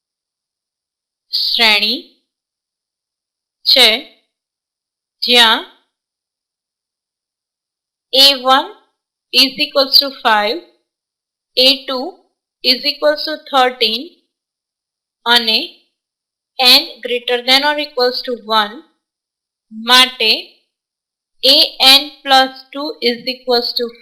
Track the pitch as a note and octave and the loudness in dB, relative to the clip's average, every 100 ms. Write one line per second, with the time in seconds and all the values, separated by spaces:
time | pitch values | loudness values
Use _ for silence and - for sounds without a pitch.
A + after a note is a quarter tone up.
0 | _ _ _ _ _ _ _ _ _ _ | _ _ _ _ _ _ _ _ _ _
1 | _ _ _ - - - A3+ G#3 G#3+ C4+ | _ _ _ -6 -4 0 2 2 0 -4
2 | - _ _ _ _ _ _ _ _ _ | -10 _ _ _ _ _ _ _ _ _
3 | _ _ _ _ _ _ - C4 A#3 A3+ | _ _ _ _ _ _ -2 2 2 0
4 | - _ _ _ _ _ _ _ _ _ | -6 _ _ _ _ _ _ _ _ _
5 | _ _ - A#3+ A3+ B3 F#4 _ _ _ | _ _ 0 4 4 2 -4 _ _ _
6 | _ _ _ _ _ _ _ _ _ _ | _ _ _ _ _ _ _ _ _ _
7 | _ _ _ _ _ _ _ _ _ _ | _ _ _ _ _ _ _ _ _ _
8 | _ C4 C#4 C4+ B3+ C4+ F4+ G#4+ _ _ | _ 2 2 2 2 2 0 -10 _ _
9 | _ _ _ B3 C4 C4 D4 C#4+ C4+ - | _ _ _ -2 0 -2 -2 -2 0 0
10 | C#4 C4+ A#3+ G#3+ G#3 E4 - _ _ _ | -2 -2 0 2 0 -4 -10 _ _ _
11 | _ _ _ _ _ B3+ C4 C4+ C4+ C4 | _ _ _ _ _ 0 2 2 -4 -8
12 | D#4 - _ _ _ _ B3 B3 C#4+ C#4+ | -8 -12 _ _ _ _ -4 -2 -4 -2
13 | D4+ D4 D#4 D4+ - C4+ B3+ B3 A3 A3+ | -2 -2 -6 -10 -4 0 0 0 -4 -4
14 | E4 - _ _ _ _ _ _ _ _ | -10 -18 _ _ _ _ _ _ _ _
15 | _ _ A#3 A#3+ A3+ A3 F4 - _ _ | _ _ -2 0 0 -2 -4 -12 _ _
16 | _ _ _ _ _ - B3+ C4 E4 - | _ _ _ _ _ -2 2 2 0 -10
17 | A#3 A#3+ A#3+ B3 A#3+ C4+ D4 D4 D4 C4 | -6 -6 -2 -4 0 0 2 -2 -4 -2
18 | B3 B3 - A#3 G3+ A3 G3+ B3 - _ | -2 -2 -6 -10 -2 0 0 -6 -20 _
19 | _ _ _ _ _ _ _ A3 A3+ B3+ | _ _ _ _ _ _ _ -8 2 4
20 | B3+ B3+ A3 C4+ - _ _ _ _ _ | 2 0 0 0 -4 _ _ _ _ _
21 | _ _ _ _ B3+ D4 D#4+ - C4 C#4 | _ _ _ _ 2 2 0 0 2 2
22 | D4 - C#4 C4 C4 C4+ - C#4 D4+ - | 0 -8 2 2 2 -2 -16 -10 -10 -4
23 | A#3+ A#3 B3 B3+ - A#3+ A#3+ - A#3 - | -4 -2 -6 -8 -2 -2 -2 -6 -8 -10